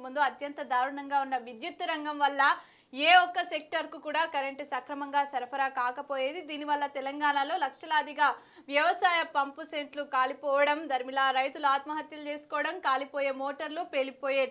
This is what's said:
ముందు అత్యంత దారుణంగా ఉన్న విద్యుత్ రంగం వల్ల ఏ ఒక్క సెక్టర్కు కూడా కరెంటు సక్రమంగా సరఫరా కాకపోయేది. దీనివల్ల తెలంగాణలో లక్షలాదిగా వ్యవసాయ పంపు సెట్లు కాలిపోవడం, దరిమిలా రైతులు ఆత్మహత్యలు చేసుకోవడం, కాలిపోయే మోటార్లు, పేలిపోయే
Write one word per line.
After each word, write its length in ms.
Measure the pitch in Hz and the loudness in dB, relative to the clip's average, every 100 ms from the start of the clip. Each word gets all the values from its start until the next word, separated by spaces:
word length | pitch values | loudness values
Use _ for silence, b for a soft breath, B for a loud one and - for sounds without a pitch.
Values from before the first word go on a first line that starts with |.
| 254 | -6
ముందు 160 | 269 277 | 0 0
అత్యంత 300 | - 285 285 247 | 0 -8 -6 -2
దారుణంగా 460 | 247 269 277 277 285 269 | 0 0 -4 -2 -2 0
ఉన్న 120 | 254 233 | -4 -6
విద్యుత్ 400 | 226 339 - 349 | -10 -10 -6 -4
రంగం 240 | 311 294 285 285 | -4 -4 0 2
వల్ల 160 | 277 285 359 b b b 262 311 | 4 4 4 b b b 0 6
ఏ 60 | 359 | 8
ఒక్క 160 | 349 359 349 | 6 0 -4
సెక్టర్కు 460 | 311 - 320 302 320 | -4 -4 -6 -4 -8
కూడా 160 | 302 302 330 | -4 0 0
కరెంటు 300 | 285 269 269 285 | 0 -4 -6 -6
సక్రమంగా 500 | 254 254 285 285 285 277 | -6 -6 -8 -2 0 0
సరఫరా 360 | 254 247 277 269 262 | -2 -4 -2 -2 0
కాకపోయేది. 600 | 247 247 226 269 262 349 302 | -2 -4 -4 -2 -2 -4 -8
దీనివల్ల 340 | 294 294 294 285 277 | -6 -2 -2 -2 -4
తెలంగాణలో 560 | 269 294 294 285 285 349 | -6 0 2 2 0 0
లక్షలాదిగా 640 | 269 - 320 311 285 285 294 - b b b | -2 -4 0 0 0 2 2 2 b b b
వ్యవసాయ 480 | 285 330 359 370 339 320 294 | 2 4 4 4 4 2 0
పంపు 260 | 277 311 311 | -2 -4 -8
సెట్లు 320 | 311 285 285 285 | -6 -6 -6 -2
కాలిపోవడం, 640 | 262 262 277 294 277 294 294 302 | 0 0 0 2 4 4 2 0
దరిమిలా 320 | 254 254 269 269 262 | -4 -2 2 2 2
రైతులు 300 | 269 339 285 | 0 0 2
ఆత్మహత్యలు 500 | 277 302 311 302 302 294 | 2 0 -6 -8 -8 -8
చేసుకోవడం, 460 | 294 - 294 302 370 285 | -8 -4 -2 -2 0 0
కాలిపోయే 460 | 262 277 285 277 262 | 0 0 -2 -2 -2
మోటార్లు, 420 | 277 277 302 311 349 | -4 -6 -6 -6 -4
పేలిపోయే 500 | 277 269 262 269 269 262 | -2 -2 -4 -2 0 0